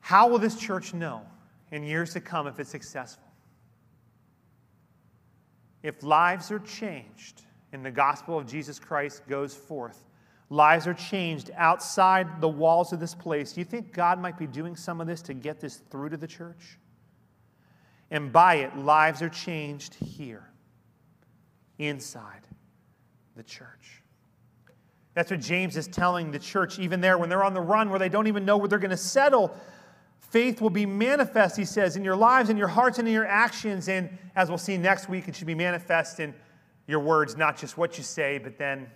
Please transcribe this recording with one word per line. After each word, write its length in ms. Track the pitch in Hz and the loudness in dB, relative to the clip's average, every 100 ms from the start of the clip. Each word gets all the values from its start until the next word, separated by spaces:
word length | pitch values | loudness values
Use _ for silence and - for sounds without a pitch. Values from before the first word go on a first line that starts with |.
How 280 | - 185 240 | 6 6 8
will 100 | 240 | 6
this 180 | 214 220 | 0 -4
church 360 | - 190 - | -6 -6 -6
know 340 | 175 165 117 104 - _ _ _ | -10 -8 -10 -16 -20 _ _ _
in 140 | 151 | -12
years 300 | 147 156 170 | -6 -4 -4
to 60 | 180 | -8
come 260 | - 170 143 | -8 -6 -6
if 120 | 135 | -8
it's 120 | 139 | -12
successful? 580 | 147 - 139 123 - _ _ _ _ _ _ _ _ _ _ _ _ _ _ _ _ _ _ _ _ _ _ _ _ _ _ | -14 -14 -14 -14 -18 _ _ _ _ _ _ _ _ _ _ _ _ _ _ _ _ _ _ _ _ _ _ _ _ _ _
If 200 | - - | -12 -10
lives 480 | 143 151 175 185 160 | 2 4 4 2 -6
are 80 | 214 | -10
changed 840 | 208 - 220 151 117 - - - _ _ _ | -10 -12 -10 -10 -14 -20 -20 -20 _ _ _
and 120 | 135 | -12
the 60 | 131 | -8
gospel 480 | 123 139 143 - 165 | 2 2 2 -4 -6
of 80 | 131 | -6
Jesus 320 | 139 143 143 | -10 -10 -16
Christ 500 | - 151 143 - - | -6 -6 -6 -10 -8
goes 260 | 139 139 | -6 -6
forth, 500 | 139 - 151 117 - _ _ _ _ _ | -10 -14 -12 -12 -16 _ _ _ _ _
lives 400 | 143 151 165 170 | 4 6 6 2
are 60 | |
changed 580 | 175 - 196 170 156 - | -6 -6 -4 -4 -6 -10
outside 840 | - 165 180 - - 185 190 180 160 | 2 2 2 -2 2 4 4 0 -2
the 80 | 160 | -2
walls 440 | 147 160 165 175 | 2 2 4 2
of 60 | 175 | -4
this 160 | 165 | -8
place, 380 | - 175 151 143 | -10 -6 -4 -4
do 80 | - | -10
you 40 | |
think 280 | 175 233 226 | -10 -10 -10
God 260 | - 175 180 | -2 0 0
might 180 | 180 175 | -4 -8
be 120 | 156 | -10
doing 260 | 127 165 | -8 -10
some 260 | 170 - 170 | -12 -10 -8
of 60 | 165 | -8
this 160 | 165 | -10
to 100 | 165 | -10
get 280 | 135 143 151 | -10 -10 -10
this 160 | 143 - | -12 -14
through 320 | _ 135 147 | _ -12 -10
to 80 | 156 | -10
the 100 | 156 | -12
church? 500 | - 170 165 - - _ _ _ _ _ _ _ _ _ _ _ _ _ | -16 -18 -18 -20 -20 _ _ _ _ _ _ _ _ _ _ _ _ _
And 220 | 151 147 | -6 2
by 240 | 123 180 165 | 6 6 6
it, 200 | 135 139 | 0 -4
lives 460 | 139 151 156 143 | 2 4 4 0
are 60 | 165 | -8
changed 680 | 165 - 165 147 143 - | -8 -10 -8 -8 -12 -16
here, 560 | - - - 139 107 90 _ _ _ _ _ _ _ _ _ _ _ _ _ | -14 -14 -12 -14 -16 -20 _ _ _ _ _ _ _ _ _ _ _ _ _
inside 680 | 151 143 123 120 107 101 _ - _ _ _ _ _ _ _ - | -6 -6 -10 -16 -18 -20 _ -20 _ _ _ _ _ _ _ -20
the 80 | |
church. 580 | 113 - 127 - - - _ _ _ _ _ _ _ _ _ _ _ | -20 -20 -20 -20 -20 -20 _ _ _ _ _ _ _ _ _ _ _
That's 160 | - 170 | -4 -2
what 100 | 185 | -4
James 360 | 117 175 185 147 | -2 -2 -2 -6
is 100 | 170 | -8
telling 460 | 175 175 175 160 | -2 0 0 -4
the 60 | 143 | -8
church, 400 | - 202 175 196 | -4 -2 -2 -4
even 200 | 185 180 | -4 0
there 160 | 185 185 | 4 4
when 120 | 170 | 2
they're 160 | 185 | 2
on 100 | 196 | 2
the 60 | 185 | 0
run, 300 | 170 214 220 | 2 2 2
where 100 | 190 | 0
they 80 | 185 | 0
don't 180 | 196 214 | 2 2
even 180 | 208 | 0
know 120 | 196 208 | 2 2
where 100 | 202 | 4
they're 140 | 208 | 0
gonna 160 | 196 185 | 0 -2
settle. 600 | - 269 285 262 185 - - - - _ _ _ | 0 4 6 6 4 -2 -20 -20 -20 _ _ _
Faith 420 | - 226 247 233 | 0 2 2 2
will 100 | 220 | 0
be 160 | 196 202 | 2 -2
manifest, 720 | 196 233 285 254 226 190 - | 0 2 2 2 4 2 2
he 80 | |
says, 320 | 196 - 190 180 | -4 0 0 0
in 80 | |
your 100 | 190 | -2
lives, 360 | 190 226 254 226 | 4 6 6 4
in 60 | 214 | 2
your 120 | 202 | 2
hearts, 300 | 170 254 240 | 4 2 2
and 100 | 226 | 0
in 60 | |
your 120 | 220 214 | 0 2
actions. 600 | 202 233 - 220 196 170 | 2 2 0 -6 -6 -2
And 280 | 190 175 - - - | -2 -4 -10 -8 0
as 120 | 180 | 0
we'll 100 | 175 | 0
see 180 | 185 190 | -4 0
next 320 | 175 190 - | 2 2 0
week, 180 | 185 175 | -8 -8
it 80 | |
should 120 | - 165 | -10 -6
be 80 | 160 | -2
manifest 640 | 180 175 175 165 160 - | -2 -2 0 0 0 -6
in 140 | 151 - _ _ _ _ - | -10 -10 _ _ _ _ -4
your 140 | 151 | -2
words, 360 | 143 160 147 117 | 2 2 2 0
not 200 | 156 147 | -2 -2
just 220 | 143 - | -12 -4
what 200 | 170 170 | -4 -4
you 60 | |
say, 340 | 135 - 143 139 | -12 -4 -4 -4
but 200 | 127 - | -8 -8
then 300 | 143 139 127 | -6 -6 -10